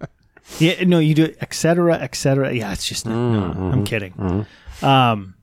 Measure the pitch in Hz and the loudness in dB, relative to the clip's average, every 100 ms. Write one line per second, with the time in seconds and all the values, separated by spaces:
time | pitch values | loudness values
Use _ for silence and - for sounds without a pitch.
0 | - _ _ _ - - 165 180 180 175 | -20 _ _ _ -16 0 0 2 2 4
1 | 156 151 160 - - - 160 170 175 160 | 4 4 2 -2 -10 -2 2 2 2 0
2 | 135 - 143 139 135 123 104 95 - 110 | -2 -4 0 0 0 -2 -6 -6 -6 -6
3 | 113 113 120 110 90 95 92 127 101 113 | -4 -2 0 0 -2 -4 -2 0 0 -4
4 | 95 92 95 95 107 - - - 139 135 | -6 -6 -2 -2 -4 -12 -20 -4 2 4
5 | 123 107 95 - | 4 0 -6 -18